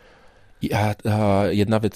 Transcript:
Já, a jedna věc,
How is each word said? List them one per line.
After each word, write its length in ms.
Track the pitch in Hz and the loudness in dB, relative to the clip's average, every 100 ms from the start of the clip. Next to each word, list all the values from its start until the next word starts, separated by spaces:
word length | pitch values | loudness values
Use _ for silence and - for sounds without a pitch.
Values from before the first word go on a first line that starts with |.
| - - - - - - - | -20 -20 -20 -20 -20 -8 -4
Já, 220 | 110 107 104 113 | -2 -2 -2 -2
a 320 | 104 104 98 101 | 0 2 2 2
jedna 320 | 101 104 110 | 0 2 0
věc, 160 | 107 | -2